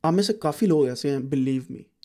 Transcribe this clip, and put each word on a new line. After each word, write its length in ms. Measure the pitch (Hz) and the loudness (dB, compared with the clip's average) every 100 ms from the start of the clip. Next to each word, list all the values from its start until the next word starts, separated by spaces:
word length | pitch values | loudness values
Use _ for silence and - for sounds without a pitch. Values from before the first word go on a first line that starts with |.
| 160 | 2
आप 60 | |
में 100 | 175 | 0
से 100 | 202 | 0
काफ़ी 340 | 214 156 147 208 | -2 -2 0 2
लोग 200 | 156 131 | 4 2
ऐसे 220 | 123 143 | 0 -2
हैं, 100 | 139 | -2
believe 520 | 135 139 131 131 127 | -2 0 0 -2 -4
me, 120 | 127 - _ | -16 -16 _